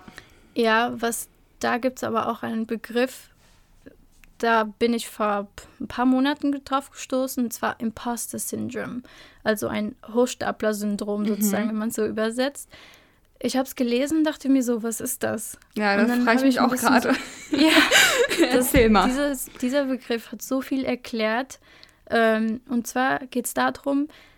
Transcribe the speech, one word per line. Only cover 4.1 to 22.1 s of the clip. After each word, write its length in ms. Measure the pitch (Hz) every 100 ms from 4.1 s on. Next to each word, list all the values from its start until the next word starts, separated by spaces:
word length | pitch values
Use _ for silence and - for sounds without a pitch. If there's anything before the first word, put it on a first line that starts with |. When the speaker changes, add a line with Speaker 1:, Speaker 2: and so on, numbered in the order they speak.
| _ - -
Speaker 1:
da 260 | 233 226
bin 280 | 220 - 240
ich 160 | 233 -
vor 380 | - 208 202 202
p-, 100 | - - -
ein 40 | 226
paar 160 | - 254
Monaten 580 | 254 269 294 285 277
drauf 260 | - 269 -
gestoßen, 540 | - - 262 262 262
und 80 | 233
zwar 260 | - 226 -
Imposter 580 | 220 - 240 233 - 220
Syndrome. 600 | - 220 220 233 185 247 - - - -
Also 240 | - 214 233
ein 260 | 214 208 - -
Hochstapler-Syndrom 1120 | 226 254 - - - 214 208 208 202 208 208
Speaker 2:
Mhm. 60 | 214
Speaker 1:
sozusagen, 400 | 208 208 202 214
wenn 80 | 214
man's 180 | 220
so 100 | 220
übersetzt. 640 | 214 214 220 233 262 277 - - - - _ _ _ _
Ich 180 | 247 262
hab's 180 | 269 -
gelesen, 480 | 240 240 285 320
dachte 240 | 311 294 262
mir 140 | 269
so, 200 | 240 240
"Was 180 | 226 220
ist 220 | 262 -
das?" 360 | 220 220 - - _ -
Speaker 2:
Ja, 180 | 208
Speaker 1:
Und 80 | 202
Speaker 2:
das 80 | 233
Speaker 1:
dann 140 | 240
Speaker 2:
frag 100 | 247
ich 60 | 247
Speaker 1:
hab 40 |
Speaker 2:
mich 140 | 269 240
Speaker 1:
ein 60 | 247
Speaker 2:
auch 40 |
Speaker 1:
bisschen 180 | 254 233
Speaker 2:
gerade. 260 | 226 247 262 - - -
Speaker 1:
so, 60 | 277
<laughs> 0 |
ja, 140 | 311
Speaker 2:
<laughs> 840 | 311 - - 719 554 539 - 269
Speaker 1:
das, 140 | 254 254
Speaker 2:
Erzähl 220 | 277 226
mal. 180 | 208 190
Speaker 1:
dieses, 380 | 262 294 269 - -
dieser 240 | 247 285
Begriff 480 | 269 254 - 233 -
hat 100 | 214
so 180 | - 269
viel 240 | 254 269
erklärt. 760 | 254 247 - 220 214 226 269 - _ - - _ -